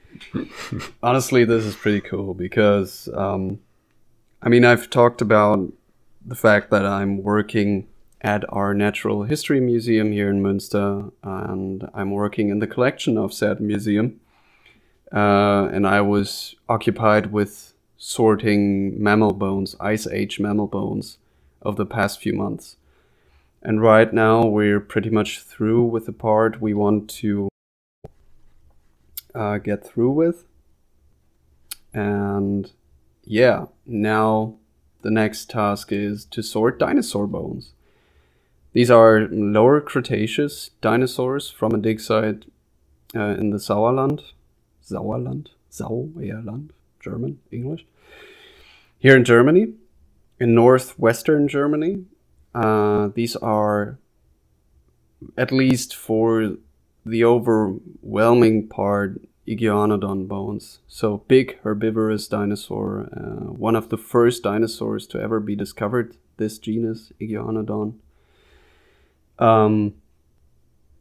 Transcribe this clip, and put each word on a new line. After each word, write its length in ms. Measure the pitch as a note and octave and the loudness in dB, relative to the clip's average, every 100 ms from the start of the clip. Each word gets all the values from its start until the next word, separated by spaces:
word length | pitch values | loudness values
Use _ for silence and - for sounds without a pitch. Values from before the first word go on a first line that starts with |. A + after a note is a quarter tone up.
| _ - - - - | _ -20 -10 -10 -10
<laughs> 560 | - - - - - | -14 -12 -12 -12 -6
Honestly, 420 | A#2+ C3 - B2+ A2+ | 0 0 2 2 4
this 200 | A2+ G#2+ | 2 -2
is 100 | - | -4
pretty 260 | G#2+ G#2 | -2 -2
cool 320 | - G2 G2 | -2 -8 -8
because, 760 | F2+ F2+ A2+ G#2 G2+ F2+ - - | -8 -4 2 4 4 0 -8 -12
um, 460 | - G2 G2 F#2+ G2+ _ _ _ _ _ _ _ _ | -6 -4 -4 -6 -8 _ _ _ _ _ _ _ _
I 80 | - | 2
mean, 160 | A#2+ A#2+ | 6 6
I've 240 | A#2 - | 4 2
talked 320 | B2+ A#2+ A#2+ | 4 4 2
about 500 | A2 G#2+ G#2 G#2 F2 - _ _ _ _ - | 2 4 4 2 -2 -10 _ _ _ _ -18
the 100 | G#2 | 0
fact 360 | A2+ G#2 - | 4 4 2
that 140 | G#2 G2 | 0 0
I'm 360 | G2 G2 G2 | -2 -2 -2
working 680 | G2 G#2 G#2 A2+ G2+ G2 - _ _ _ | 0 0 0 0 0 0 -4 _ _ _
at 220 | A2 G#2 - | -4 -2 -4
our 260 | G2 G2+ | -4 -2
Natural 500 | G2+ G#2 - A2 G#2 | 0 0 -2 -4 -4
History 360 | G#2 D3+ - C#3 | -4 -6 -2 0
Museum 540 | B2+ A#2 A#2 A2 G#2+ | 2 0 0 0 0
here 160 | G#2 G2+ | -2 0
in 120 | G2 | 0
Münster, 680 | G2 G2 - G#2 G2+ G2+ G2+ _ | 0 -2 -2 -2 -2 -4 -10 _
and 680 | G2 F#2+ G2+ F#2+ F#2+ F#2+ G2 | -12 -10 -8 -8 -8 -10 -12
I'm 180 | G#2+ G2 | -8 -6
working 360 | G2+ G#2 A#2 G#2 | -4 -4 -2 -2
in 100 | G#2 | -2
the 80 | G#2+ | -4
collection 500 | - B2+ - - A2 | 0 -2 -2 -2 -2
of 160 | G2+ | -4
said 260 | - G#2+ G#2 | -2 -2 -2
museum. 600 | G#2 G#2 G#2+ G#2 B2 - _ _ _ _ _ _ _ _ - | -4 -4 0 0 0 -6 _ _ _ _ _ _ _ _ -8
Uh, 540 | G#2 G#2 G2+ G#2 G2+ G2 | 0 2 4 4 2 0
and 120 | F#2+ G2 | 0 2
I 140 | G2+ | 2
was 560 | G2+ G2+ G2+ - - - - | 2 0 -2 -8 -14 -16 -4
occupied 640 | A2+ - G2 A2 G#2+ G#2 | -2 -2 0 2 2 2
with 400 | G#2 G2+ - - _ _ _ | -2 -2 -6 -20 _ _ _
sorting 1040 | - - A2 G#2 G#2+ G#2 G2+ G2 G2 A2 | -10 2 2 4 2 2 2 0 -2 -2
mammal 320 | G#2 G#2+ G#2+ | 2 4 2
bones, 420 | G2 G2 G2 F#2+ - | 0 -4 -4 -6 -6
Ice 260 | G2+ G#2+ - | -4 -4 -4
Age 320 | G2 G2+ - | -4 -6 -4
mammal 280 | G#2 G#2 G#2 | -2 -2 -2
bones, 500 | G2 G2+ G#2 - - _ _ _ _ | -4 -4 -6 -10 -18 _ _ _ _
of 140 | - G2+ | -8 -4
the 100 | G2 | -4
past 360 | A2 G2 - | -2 -4 -2
few 120 | G#2+ | -6
months. 440 | G2+ G2+ - - - _ _ _ _ _ _ _ _ | -4 -6 -8 -14 -20 _ _ _ _ _ _ _ _
And 200 | - G#2+ | -4 2
right 300 | A2+ A2 A2+ | 6 6 6
now 340 | A2+ A2 A2+ A2+ | 4 4 4 4
we're 340 | G#2 G#2 G2+ | 2 2 2
pretty 300 | G#2 A2 A2 | 0 -4 0
much 320 | A2 G#2 - | 0 -2 -8
through 420 | - - A2 A#2 | -16 -4 0 2
with 220 | A#2+ A2+ A2 | 2 -2 -8
the 80 | |
part 480 | G#2 A2+ G#2+ A2+ A2 | -6 0 2 2 0
we 120 | A2 | -2
want 360 | G#2 G#2 G#2+ G#2+ - | 0 2 2 -2 -6
to, 280 | G#2+ G2+ G2 _ _ _ _ _ - _ _ - - _ _ _ _ _ _ - _ B2 | -4 -2 -4 _ _ _ _ _ -20 _ _ -20 -20 _ _ _ _ _ _ -20 _ -8
uh, 220 | G#2 G#2 | -4 -4
get 280 | G#2 G2+ - | -4 -6 -6
through 260 | - B2 | -2 0
with. 340 | D3 E3 E3+ _ _ _ _ _ _ _ _ _ _ _ _ _ - _ | 2 0 -2 _ _ _ _ _ _ _ _ _ _ _ _ _ -20 _
And 800 | A2 G2+ G2+ G2+ G2+ G2 G2+ F#2+ _ _ _ _ _ - | -6 -4 -2 -2 -2 -2 -4 -6 _ _ _ _ _ -6
yeah, 400 | G#2+ B2 G#2 - _ - | 2 4 2 -4 _ -8
now 720 | A2 G#2+ A2 A2 A2 A2 A2 _ _ _ _ | -4 0 2 2 0 -2 -10 _ _ _ _
the 100 | G#2+ | -2
next 380 | A2 G#2+ - - | 0 0 -4 -10
task 420 | A2+ G#2 G2+ - | -2 -2 -2 -6
is 320 | G2+ G2+ G#2 - | -6 -4 -8 -10
to 160 | - | -10
sort 380 | - G#2+ A#2 A#2+ | -6 0 0 0
dinosaur 480 | D3+ C#4+ - G2+ G2+ | 0 0 -2 -4 -4
bones. 460 | - - - - _ _ _ _ _ _ _ _ _ _ | -6 -8 -10 -14 _ _ _ _ _ _ _ _ _ _
These 160 | A2+ A#2+ | 0 6
are 380 | A#2 A2+ A2 G#2+ | 8 10 8 2
Lower 500 | G2 G2+ G#2+ A#2+ D3 | -2 0 4 4 4
Cretaceous 920 | D3 C3+ A#2+ G#2 A2 - D3 - - _ | 0 -6 -2 -4 -2 -2 -4 -6 -18 _
dinosaurs 680 | A2 A#2 B2+ - B2+ C#3 - | -2 0 0 -2 -4 -4 -8
from 220 | - A2 | -4 -2
a 40 | A2 | -2
dig 220 | A2 A2 | -2 -4
site, 460 | - A2 A2 G#2 - _ _ _ _ _ _ A2+ | -2 -2 0 -6 -12 _ _ _ _ _ _ -6
uh, 200 | G#2 G2 | -4 -2
in 140 | G#2+ | -2
the 80 | G2+ | -4
Sauerland. 600 | - G#2 A2+ C3+ C3+ D3+ - _ _ _ _ _ | -2 0 0 0 -2 -4 -10 _ _ _ _ _
Sauerland? 640 | - G2+ G2+ A#2+ B2 C3 - _ _ | -12 -10 -8 -8 -8 -10 -14 _ _
Sauerland? 1000 | - - A#2 D3+ E3 G2+ A2 A2 A#2 D3+ _ _ _ | -14 -10 -8 -10 -12 -12 -10 -12 -14 -16 _ _ _
German? 400 | - - C3+ C#3 _ | -14 -10 -10 -10 _
English? 340 | A#2+ C3 E3 _ _ _ - - - - _ _ _ _ _ | -12 -10 -12 _ _ _ -20 -20 -20 -20 _ _ _ _ _
Here 180 | C3+ C3+ | 6 6
in 100 | A#2+ | 8
Germany, 480 | A#2 C3+ F3 A3 - _ _ _ _ _ - | 6 6 4 2 -6 _ _ _ _ _ -4
in 160 | A#2+ A#2 | 2 6
northwestern 920 | A#2+ B2+ B2+ - A2+ A#2 - D3+ C#3+ | 6 6 2 0 0 0 0 2 2
Germany. 580 | C#3 D3 D3+ E3 G3+ F#3 _ _ _ _ A#2+ | 0 -2 -2 -2 -6 -12 _ _ _ _ -4
Uh, 540 | A2 G#2+ G#2 G#2 G#2 | 0 2 2 2 0
these 220 | A2+ A#2 - | -2 -4 -4
are, 640 | A2+ G#2+ G#2+ G#2 G#2 C3+ _ _ _ _ _ _ _ _ _ _ _ _ - - | -2 0 0 0 -4 -10 _ _ _ _ _ _ _ _ _ _ _ _ -16 -6
at 140 | B2+ | -2
least 440 | C3 C3 C3 - - | 2 2 0 -4 -12
for 600 | - A2 A2+ A2+ G#2+ - _ _ _ _ A2+ | -4 0 2 2 0 -6 _ _ _ _ -6
the 180 | A2+ | 2
overwhelming 1500 | A#2 A#2+ A2+ A2 G2+ G2 - - G#2+ G#2+ A#2 A#2+ A2+ A2 G#2 | 4 4 4 2 0 -4 -12 -20 -8 0 4 6 6 2 -2
part, 520 | - G2+ G2+ G2 - _ _ - | -4 -2 0 -2 -8 _ _ -10
Iguanodon 800 | A2 A2 G#2 G#2+ G#2 G2+ G2 F#2+ | -4 0 2 2 0 -2 -6 -6
bones. 520 | G2 G#2 G#2 - - _ | -8 -8 -10 -14 -20 _
So 300 | - A2 G2+ - | -6 -4 -4 4
big 320 | C3 C3 - | 4 4 -6
herbivorous 640 | G#2+ G#2 A2 A2 A2 G#2+ - | -6 -4 -2 -2 -2 -4 -6
dinosaur, 840 | G#2 G2+ G#2 - G#2 G2+ G2+ - - | -4 -4 -6 -8 -8 -6 -8 -10 -12
uh, 360 | - G#2+ - | -12 -12 -12
one 240 | - A2+ A2 | -6 -2 -2
of 140 | G#2+ | -2
the 80 | A2 | -10
first 440 | - B2 A#2+ A#2+ | -2 4 4 2
dinosaurs 640 | G2+ G#2+ A2+ - A2 G#2 - | -4 -2 -4 -4 -8 -8 -8
to 120 | A2+ | -10
ever 200 | G#2+ A2+ | -6 -6
be 160 | G#2 G#2 | -6 -8
discovered, 640 | G2 - G#2 B2 A2+ - _ - | -10 -8 -4 -4 -6 -12 _ -8
this 200 | G#2+ - | -8 -8
genus, 540 | - A2+ A2+ A2+ _ - | -8 -4 -4 -8 _ -14
Iguanodon. 720 | A2 G#2+ A2+ A2 A2 G#2+ G#2+ A2 _ _ _ _ _ _ _ _ _ _ _ _ _ - | -10 -8 -6 -6 -6 -6 -6 -10 _ _ _ _ _ _ _ _ _ _ _ _ _ 0
Um, 560 | A#2 A2 G#2+ G#2+ G#2 - _ _ _ _ _ _ _ _ _ _ | 4 6 4 2 -2 -6 _ _ _ _ _ _ _ _ _ _